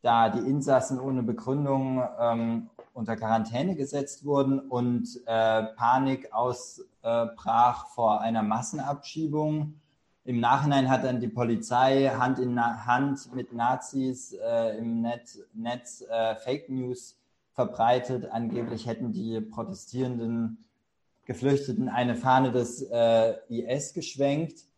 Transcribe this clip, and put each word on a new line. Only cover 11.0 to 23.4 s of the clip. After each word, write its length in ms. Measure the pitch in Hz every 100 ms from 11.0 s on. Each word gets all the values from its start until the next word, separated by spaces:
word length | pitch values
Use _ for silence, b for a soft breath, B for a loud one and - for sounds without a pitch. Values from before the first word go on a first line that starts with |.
dann 160 | 131 123
die 80 | 120
Polizei 800 | 120 117 113 - 123 131 135 135
Hand 320 | 117 127 127
in 140 | 127
Na-, 300 | 123 117 113
Hand 480 | 110 123 139 135 -
mit 200 | 127 113
Nazis, 800 | 117 120 127 - 139 131 127 -
äh, 440 | 92 113 117 113 110
im 260 | 117 117
Net-, 360 | 117 117 - 107 -
Netz, 480 | 110 113 123 - -
äh, 320 | - 113 113
Fake 340 | 110 127 139 -
News 480 | 131 123 127 - _ _ _ _
verbreitet. 760 | - 117 - 117 127 123 127 110
Angeblich 560 | 117 117 120 113 110 123
hätten 260 | 113 123
die 280 | 101 113 113
protestierenden 1200 | 110 - 107 98 - 123 127 120 113 117 113 113 _ _ _ _ _ _
Geflüchteten 640 | - 123 135 139 139 110 127
eine 280 | 117 123 120
Fahne 340 | 131 131 131
des, 320 | 123 120 -
äh, 540 | 131 117 117 113 113 107